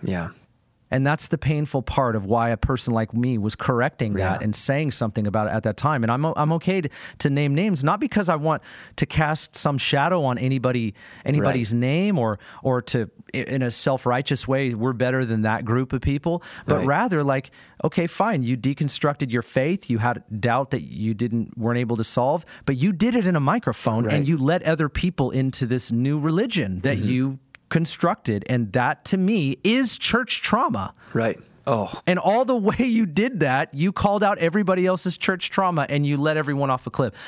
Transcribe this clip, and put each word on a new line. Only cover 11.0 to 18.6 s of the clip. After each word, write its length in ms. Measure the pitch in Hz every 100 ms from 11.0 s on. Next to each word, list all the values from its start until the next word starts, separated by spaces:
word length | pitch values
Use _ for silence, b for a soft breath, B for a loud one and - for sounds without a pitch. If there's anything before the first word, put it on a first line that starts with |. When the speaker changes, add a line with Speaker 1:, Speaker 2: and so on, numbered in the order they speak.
| B B -
Speaker 2:
anybody's 480 | 143 101 135 110
Speaker 1:
Right. 60 | 120
Speaker 2:
name 400 | 127 156 202 175
or, 180 | 113 104 B B
or 180 | 131 123
to, 260 | - 127 104 - -
i-, 40 | -
in 260 | - 135
a 80 | 127
self-righteous 760 | - - 135 123 123 139 135 -
way, 280 | 135 135 113
we're 180 | 123
better 320 | 120 123 131 123
than 160 | 113
that 240 | 110 113 120
group 280 | 120 131
of 80 | 131
people. 420 | - 139 165 170 B B -
But 100 | 151
Speaker 1:
Right. 40 | 135
Speaker 2:
rather, 380 | 147 233 165
like, 260 | 143 135 - B B -
okay, 220 | 160 - 170
fine, 380 | - 208 175
you 120 | 120
deconstructed 760 | 123